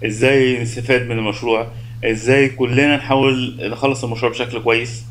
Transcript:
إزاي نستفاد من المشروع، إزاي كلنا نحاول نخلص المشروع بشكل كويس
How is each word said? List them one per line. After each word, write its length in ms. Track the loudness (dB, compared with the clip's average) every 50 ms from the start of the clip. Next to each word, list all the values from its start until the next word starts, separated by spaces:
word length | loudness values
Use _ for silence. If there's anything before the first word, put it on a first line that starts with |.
| -2
إزاي 560 | -4 -2 2 2 4 4 4 4 4 2 0
نستفاد 480 | -2 -6 -6 -8 -2 0 0 0 2 -2
من 80 | -4 -2
المشروع، 480 | -2 -4 -4 -4 0 0 0 0 0 -4 -10 -14 -14 -14 -14 -6 -2
إزاي 460 | -2 -2 -2 2 4 4 4 4 2
كلنا 480 | 2 0 -2 0 2 4 4 4 2 0
نحاول 600 | 0 0 2 4 4 2 2 0 -2 -4 -6 -6 -6 -6
نخلص 320 | -6 -2 0 0 0 0 -4
المشروع 280 | -6 -4 0 -2 -2
بشكل 280 | 0 -2 -6 -6 -6 -4
كويس 460 | 0 2 2 2 0 -4 -10 -12 -14 -14